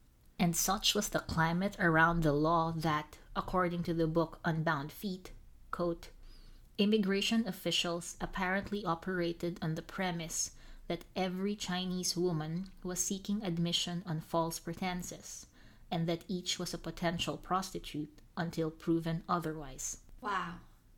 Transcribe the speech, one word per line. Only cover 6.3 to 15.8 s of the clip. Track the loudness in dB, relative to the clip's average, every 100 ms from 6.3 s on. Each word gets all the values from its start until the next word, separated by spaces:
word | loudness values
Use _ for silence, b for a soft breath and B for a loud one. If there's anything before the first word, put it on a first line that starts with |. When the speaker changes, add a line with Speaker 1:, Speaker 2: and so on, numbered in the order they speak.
| b b b b 2
Speaker 1:
"Immigration | 4 6 4 2 4 2 2
officials | -2 0 2 0 -2 -6 -6
apparently | -6 -2 0 0 0 -2 0
operated | 0 0 0 0 0 -4 -2
on | -2
the | -2
premise | -4 -2 -2 -2 -4 -4 -4 B B B -6
that | -6 -4 -2
every | 0 0 -2 -2
Chinese | -2 -2 -2 -2 0 2
woman | 2 2 -2 -4 -6 -8
was | -6 -2
seeking | -2 -2 -2 -2
admission | 0 2 2 2 0 -4 -2
on | -4
false | 0 0 0 -2
pretenses, | -6 -4 -2 -4 -6 -10 -12 -14 -16 b b b